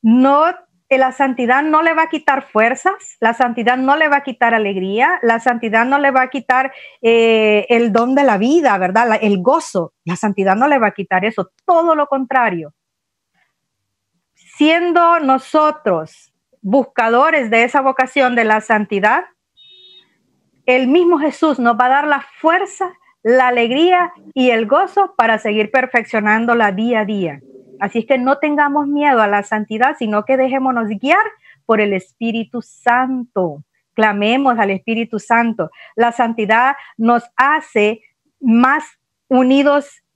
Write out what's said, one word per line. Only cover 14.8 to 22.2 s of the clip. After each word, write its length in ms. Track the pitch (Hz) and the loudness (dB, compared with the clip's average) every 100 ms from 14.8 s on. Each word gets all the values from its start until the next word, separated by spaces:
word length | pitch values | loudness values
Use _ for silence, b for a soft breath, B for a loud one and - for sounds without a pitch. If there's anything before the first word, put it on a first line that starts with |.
| 349 349 339 339 | 0 2 2 2
nosotros 1120 | 285 262 - 311 302 302 214 170 156 _ _ _ _ _ | 0 -2 0 0 0 -2 -4 -4 -6 _ _ _ _ _
buscadores 880 | 196 262 247 - 226 233 302 311 233 | -2 0 0 -2 0 2 2 0 0
de 120 | 226 | 0
esa 200 | 233 285 | 2 0
vocación 520 | 269 262 262 - 254 | 0 -2 -2 0 0
de 100 | 240 | 0
la 160 | 226 214 | -2 -4
santidad, 640 | - 214 208 196 208 269 392 _ _ _ b 381 370 b b b _ _ _ _ - | -2 -2 0 -2 0 0 -4 _ _ _ b _ -20 b b b _ _ _ _ -2
el 220 | 254 254 | 0 2
mismo 320 | 320 349 330 | 2 4 2
Jesús 400 | 294 - 320 277 | 0 0 -2 0
nos 180 | 240 226 | 0 2
va 80 | 247 | 2
a 40 | |
dar 160 | 277 302 | 2 0
la 120 | 285 | -2